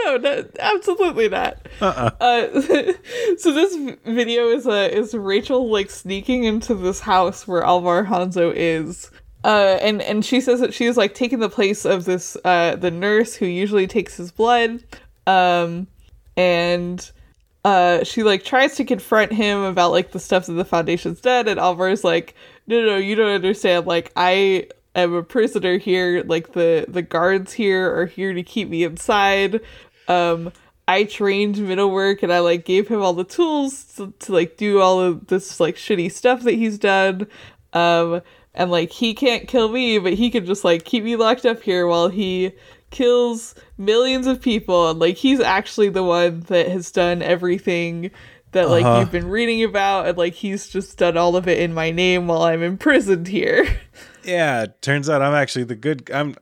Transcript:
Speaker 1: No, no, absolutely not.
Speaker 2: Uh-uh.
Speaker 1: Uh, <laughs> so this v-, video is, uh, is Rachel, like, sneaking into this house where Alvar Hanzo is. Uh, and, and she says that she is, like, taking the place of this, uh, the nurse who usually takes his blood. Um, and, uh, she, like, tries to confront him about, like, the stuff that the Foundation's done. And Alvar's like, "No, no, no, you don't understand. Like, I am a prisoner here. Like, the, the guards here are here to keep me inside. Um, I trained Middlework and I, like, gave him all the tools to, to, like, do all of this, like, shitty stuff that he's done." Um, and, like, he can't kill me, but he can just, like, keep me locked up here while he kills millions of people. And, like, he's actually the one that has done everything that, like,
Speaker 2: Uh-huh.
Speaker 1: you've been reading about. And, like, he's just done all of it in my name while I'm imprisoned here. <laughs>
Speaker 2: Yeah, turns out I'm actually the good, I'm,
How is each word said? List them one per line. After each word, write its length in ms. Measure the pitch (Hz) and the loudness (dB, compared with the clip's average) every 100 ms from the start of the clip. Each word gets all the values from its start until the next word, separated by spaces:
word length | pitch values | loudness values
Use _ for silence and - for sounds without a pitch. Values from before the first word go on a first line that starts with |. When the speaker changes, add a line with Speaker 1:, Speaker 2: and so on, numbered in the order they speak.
Speaker 1:
No, 140 | 415 254 | -2 0
no, 280 | 254 285 - - | 0 -2 -6 -6
absolutely 720 | - 403 - 359 359 226 220 | -2 -2 -2 0 0 0 -2
not. 360 | 185 - - - - | 0 -4 -6 -16 -4
Speaker 2:
Uh-uh. 300 | 196 127 120 - | -2 0 -2 0
Speaker 1:
Uh, 280 | 247 240 214 | 2 2 0
<laughs> 140 | 277 285 370 - 359 - 480 466 339 | 0 2 2 0 -4 -6 -4 -2 0
so 160 | 349 | 0
this 200 | 285 392 | 2 0
v-, 220 | 349 269 - | -2 -8 -10
video 460 | - 233 233 233 233 | -4 -2 0 0 2
is, 180 | 233 233 | 0 0
uh, 220 | 208 196 | 0 0
is 220 | 202 214 | 0 -2
Rachel, 560 | 233 196 196 247 254 247 | -4 -2 -2 0 0 0
like, 200 | 214 196 | -2 -2
sneaking 540 | - 180 196 190 254 | -8 -8 -6 -2 0
into 320 | 233 220 - 208 | 0 -2 -2 -2
this 240 | 180 190 | -2 -4
house 480 | - 185 180 190 - | 0 2 2 -2 -4
where 160 | 175 | 0
Alvar 400 | - 180 175 175 | 2 2 2 0
Hanzo 500 | 196 185 185 180 170 | 0 -2 -2 0 0
is. 560 | - 165 160 156 180 - - - - - | 0 -2 -2 -4 -12 -18 -20 -20 -6 0
Uh, 320 | 214 196 190 | 4 4 2
and, 200 | 208 208 | 0 -2
and 240 | - 208 208 | -2 -4 0
she 160 | 254 | 0
says 180 | 254 240 | 2 2
that 140 | 247 | 0
she 120 | - 240 | 0 0
is, 120 | 240 | 2
like, 160 | 202 | 0
taking 260 | - 247 247 | 0 -2 -2
the 100 | 220 | -2
place 360 | - 196 208 - | 0 0 0 0
of 180 | 190 | 0
this, 320 | 175 185 - - | 0 -4 -6 -6
uh, 320 | 180 175 170 165 | 0 2 2 0
the 160 | 180 | -4
nurse 420 | 170 196 214 226 | -4 0 0 0
who 120 | - 190 | -2 -4
usually 420 | 175 196 208 190 | -2 -2 0 0
takes 300 | - 170 - | -2 -6 -8
his 120 | 175 | -10
blood. 540 | - 226 240 233 233 - - - _ - | -2 2 2 0 -4 -16 -20 -20 _ 2
Um, 640 | 190 180 175 170 170 185 _ _ - _ - | 4 4 2 -2 -6 -12 _ _ -20 _ 0
and, 760 | 180 175 175 175 175 175 - - - _ _ _ | 2 2 0 -2 -4 -8 -12 -20 -20 _ _ _
uh, 400 | 202 190 180 175 | 2 4 4 2
she, 200 | - - | 0 0
like, 200 | 214 196 | 2 0
tries 320 | - 254 277 277 | 0 2 2 0
to 80 | |
confront 480 | 240 226 - 220 208 | -2 -4 0 0 2
him 320 | 214 208 202 | 0 0 0
about, 280 | 190 185 175 | -2 2 2
like, 200 | 170 180 | 2 -2
the 80 | 185 | -6
stuff 280 | - 185 180 | -2 -2 0
that 60 | |
the 120 | 170 185 | -6 -2
Foundation's 560 | 170 160 170 170 170 | -2 0 -4 -4 -4
done. 260 | 247 247 220 | 0 0 0
And 140 | 196 | 0
Alvar's 420 | 175 170 185 190 | 0 0 0 0
like, 320 | 185 170 - - - - - | 0 0 -2 -12 -20 -18 -2
"No, 140 | 233 | 0
no, 60 | 220 | 2
no, 100 | 202 | 0
you 180 | 196 208 | 0 0
don't 160 | 214 | 2
understand. 540 | 202 185 202 196 175 170 | 0 0 0 0 0 0
Like, 260 | 170 - - | -2 -2 -2
I 500 | 180 190 196 190 - - _ | 2 2 2 0 -2 -14 _
am 200 | - 175 | -2 0
a 100 | 175 | -2
prisoner 540 | 170 254 220 214 180 180 | -2 0 0 0 -2 -2
here. 440 | 180 185 180 175 | 0 0 0 -2
Like, 280 | - 165 165 | -2 -4 -4
the, 340 | 180 170 160 - | 0 2 2 -2
the 120 | 180 | -6
guards 520 | 170 165 175 190 190 | -4 0 0 0 -2
here 440 | - 202 185 185 160 | -4 0 0 0 -2
are 80 | 175 | -4
here 280 | - 190 | -4 -6
to 100 | 180 | -6
keep 240 | 175 226 190 | -6 -6 -4
me 160 | 165 | -2
inside. 800 | 170 165 - 208 196 196 196 220 - - - _ - | -4 -4 -2 2 2 2 0 -2 -8 -20 -20 _ -2
Um, 440 | 180 170 170 170 - _ _ - | 2 2 -2 -6 -14 _ _ 0
I 160 | 190 208 | 0 0
trained 500 | - 202 196 208 208 | -2 -2 0 -2 -2
Middlework 680 | 202 185 202 190 196 196 | -4 0 0 2 0 0
and 120 | 180 | 2
I, 60 | 175 | 2
like, 260 | 175 175 170 | 4 2 2
gave 240 | 185 208 | 0 2
him 120 | 220 | 0
all 120 | 190 | 0
the 100 | 175 | 0
tools 640 | 185 - 339 302 277 269 - - | -2 0 0 0 -2 -6 -16 -14
to, 180 | 196 - | -14 -14
to, 140 | - | -4
like, 240 | 185 170 - | 0 0 -2
do 240 | 208 202 | 2 4
all 180 | 185 185 | 4 4
of 280 | 185 156 - | 2 -2 -2
this, 320 | 185 - - | -4 -2 -2
like, 180 | 165 180 | -2 -2
shitty 340 | - 196 170 | -4 -2 -2
stuff 300 | - 247 247 | 0 0 2
that 140 | 240 226 | 0 0
he's 220 | 226 208 | 0 0
done." 500 | 202 190 190 190 208 - - - _ | 2 2 2 0 -8 -12 -20 -20 _
Um, 500 | 170 170 170 170 170 - _ _ | 0 2 2 2 -2 -8 _ _
and, 160 | - 180 | -4 -2
like, 220 | 175 175 | 0 -2
he 220 | - 233 | -2 -4
can't 340 | 214 269 226 - | 0 0 0 0
kill 220 | 254 220 | 0 0
me, 280 | 240 247 214 | 0 0 0
but 160 | 185 | 0
he 160 | 185 240 | 0 0
can 160 | 233 180 | 0 -2
just, 180 | 196 180 | -2 0
like, 180 | 170 | 0
keep 200 | - 240 | 0 -4
me 120 | 220 226 | -2 0
locked 300 | 220 254 240 | 0 2 0
up 160 | 226 | -2
here 260 | - 180 175 | -2 0 2
while 220 | 170 175 | 2 0
he 420 | 190 190 185 185 - - - _ | 0 -2 -2 -4 -6 -20 -20 _
kills 640 | - 247 247 240 226 - - - - | -2 2 2 2 -2 -12 -20 -20 -6
millions 500 | 196 226 262 262 254 | 0 2 2 0 0
of 140 | 254 | -2
people. 480 | 254 220 - 180 165 | 0 -2 0 2 2
And, 100 | 160 | 2
like, 160 | 165 185 | 0 2
he's 240 | 269 269 | 2 2
actually 500 | 220 190 208 - 202 | 2 0 -2 0 0
the 140 | 190 | 2
one 380 | 180 170 175 165 170 | 0 2 2 0 -2
that 200 | 175 170 | 0 2
has 240 | 185 175 | -2 -4
done 300 | - 175 175 | -2 0 0
everything 880 | 165 170 180 185 - 170 170 170 180 - - - _ | 0 0 0 -2 -2 -2 -2 -6 -10 -14 -20 -20 _
that, 180 | 185 165 | 0 4
like, 140 | - | 4
Speaker 2:
Uh-huh. 160 | 123 117 | 4 4
Speaker 1:
you've 120 | 117 | 2
been 180 | 175 175 | -2 -4
reading 340 | 214 233 226 | -2 0 0
about. 440 | 220 202 196 196 170 | 0 0 0 0 0
And, 100 | 180 | -2
like, 160 | 175 | -2
he's 340 | 175 202 196 - | -4 -6 -6 -6
just 300 | 190 190 - | -8 -6 0
done 180 | 175 165 | 0 2
all 220 | 175 180 | 2 2
of 100 | 180 | 2
it 120 | 170 | 0
in 140 | 175 | 0
my 180 | 165 160 | -2 -2
name 360 | 165 180 180 175 | 0 2 0 0
while 140 | 165 | 0
I'm 180 | 170 165 | 2 0
imprisoned 640 | 170 190 311 269 202 180 175 | -2 -2 2 4 4 0 -2
here. 520 | 202 - 466 302 - | -2 0 2 2 -2
<laughs> 60 | - - - - | -8 -20 -20 -16
Speaker 2:
Yeah, 440 | - 175 156 123 107 - | -4 -2 0 0 -4 -6
turns 280 | - 143 143 | -2 -2 0
out 140 | 147 | 2
I'm 100 | 139 | 2
actually 300 | 147 135 131 | 2 0 -2
the 100 | 120 | -6
good, 380 | 110 135 147 - | -6 -4 -4 -4
I'm, 220 | 135 147 - | -4 -4 -8